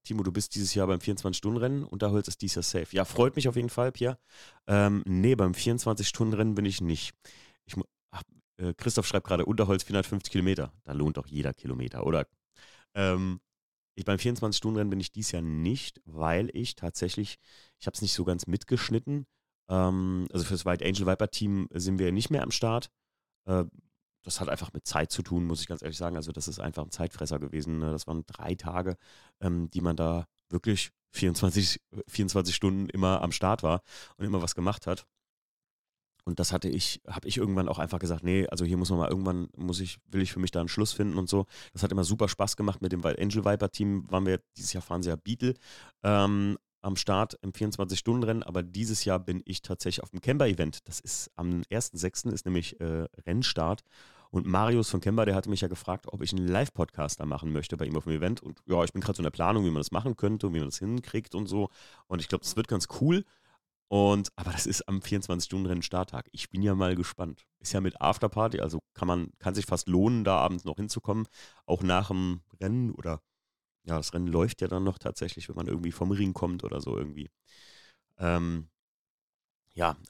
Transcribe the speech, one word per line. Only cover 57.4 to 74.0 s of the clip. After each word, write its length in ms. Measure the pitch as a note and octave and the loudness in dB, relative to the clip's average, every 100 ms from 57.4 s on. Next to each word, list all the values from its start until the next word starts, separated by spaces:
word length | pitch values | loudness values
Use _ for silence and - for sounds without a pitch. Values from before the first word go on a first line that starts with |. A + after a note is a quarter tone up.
| D#2 | -2
möchte 240 | D2+ D2+ D#2+ | -4 -4 -4
bei 80 | |
ihm 140 | C#2+ D2+ | -2 -2
auf 60 | |
dem 100 | D#2+ | -2
Event. 280 | D#2 F2+ - | 0 0 -2
Und 200 | - - | -8 -14
ja, 180 | - F2 | 0 2
ich 120 | E2+ | 2
bin 80 | G2 | 0
grad 140 | G#2 F2+ | -2 0
so 40 | |
in 40 | |
der 60 | D#2+ | -2
Planung, 360 | - E2 A2 F#2 | 2 2 4 4
wie 40 | |
man 100 | D#2 | 2
das 100 | D2 | 0
machen 260 | E2+ B2 A2+ | -2 -2 0
könnte 300 | G#2 G#2+ G2+ | 0 0 0
und 80 | |
wie 40 | E2 | 0
man 100 | D2 | -2
das 100 | - | -4
hinkriegt 560 | G2 B2 - A2 - | -4 -4 -4 -6 -4
und 140 | F2 G2+ | -6 -2
so. 200 | G2 G2+ - - - - | -2 -2 -4 -20 -20 -6
Und 140 | F2+ | -6
ich 80 | D#2+ | -2
glaub, 120 | F#2 | -4
das 160 | - - | -2 -4
wird 120 | - | -2
ganz 200 | G2+ - - | -2 -2 0
cool. 240 | C#3+ F3+ - _ _ _ _ _ _ | 2 4 0 _ _ _ _ _ _
Und, 420 | G2+ G2+ G2+ G2 - | 6 8 6 2 -6
aber 160 | F#2 | -6
das 120 | F2 | -4
ist 240 | - G2 - | -2 -2 -2
am 140 | G2 | -4
vierundzwanzig-Stunden-Rennen 800 | - G2+ - F2 - F#2+ F#2 F2+ | 0 -2 0 -2 -2 -2 0 -2
Starttag. 480 | - F#2 F#2 - - | -2 -2 -2 -6 -10
Ich 160 | - - | -12 -8
bin 140 | F#2 | 0
ja 120 | G2+ | 2
mal 200 | F#2+ F#2 | 4 4
gespannt. 500 | F2+ F2 - F2 - _ _ | 2 -2 -4 -8 -10 _ _
Ist 140 | - | -4
ja 80 | G2 | 0
mit 180 | F#2+ - | 0 2
Afterparty, 600 | C#2+ G#2+ G#2+ G#2+ A2+ - | 2 2 0 2 0 0
also 200 | D#2 D#2+ - | -4 -4 -8
kann 120 | - F2 | -4 0
man, 240 | F2 E2+ - | 0 0 -4
kann 160 | F#2+ | -4
sich 120 | G2 - | -2 -2
fast 200 | F2+ - | -2 2
lohnen, 380 | F2+ G#2 A#2+ | 4 6 4
da 140 | G2 F#2 | 4 4
abends 260 | D2 F#2 | 4 0
noch 120 | - D2+ | -4 -6
hinzukommen. 520 | G#2 - - G#2 A2 - - - - | -6 -6 -2 -2 -4 -10 -20 -16 -2
Auch 160 | F2 | 0
nach 260 | F#2 F#2 G2 | 4 2 2
dem 320 | F#2+ F#2 F2 - - | 0 -2 -2 -8 -8
Rennen 340 | F#2+ A#2+ A#2+ | -2 0 -2
oder, 280 | - E2+ D#2 - _ _ _ _ _ | -4 -6 -6 -8 _ _ _ _ _
ja, 120 | - | -4
das 160 | D#2+ | -2